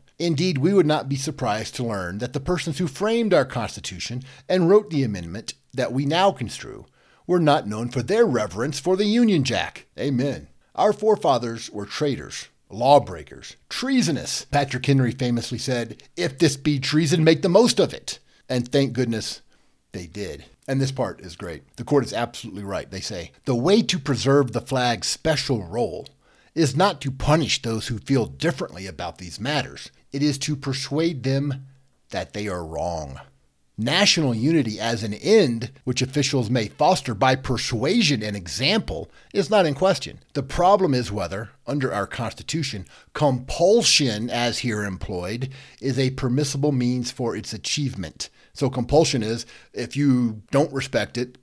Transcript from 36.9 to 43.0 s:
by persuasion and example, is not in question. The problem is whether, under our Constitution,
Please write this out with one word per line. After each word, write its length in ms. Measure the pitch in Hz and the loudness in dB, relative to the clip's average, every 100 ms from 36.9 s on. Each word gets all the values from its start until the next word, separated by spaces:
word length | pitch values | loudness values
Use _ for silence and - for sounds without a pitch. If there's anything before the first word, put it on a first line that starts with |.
| 185 - | 2 0
by 220 | 101 131 131 | 2 2 2
persuasion 880 | - 117 - 117 139 233 160 120 | 0 -2 -2 -2 0 2 2 0
and 120 | 107 104 | -2 -6
example, 720 | 87 - 139 220 - 80 85 - _ | -8 -2 2 2 0 -6 -10 -16 _
is 180 | 202 180 | -2 2
not 160 | 208 160 | 4 4
in 80 | |
question. 440 | 135 185 175 - - _ | 2 2 2 -4 -14 _
The 100 | 143 | -8
problem 520 | 135 - 180 202 180 | -4 2 4 6 4
is 180 | 127 107 | 0 -2
whether, 380 | 101 85 98 113 - | -4 -4 -6 -10 -12
under 300 | - 143 131 | -6 -4 -2
our 140 | 101 98 | -2 -4
Constitution, 800 | - 113 - - 165 139 101 90 - | -4 -8 -8 -8 -6 -4 -8 -12 -20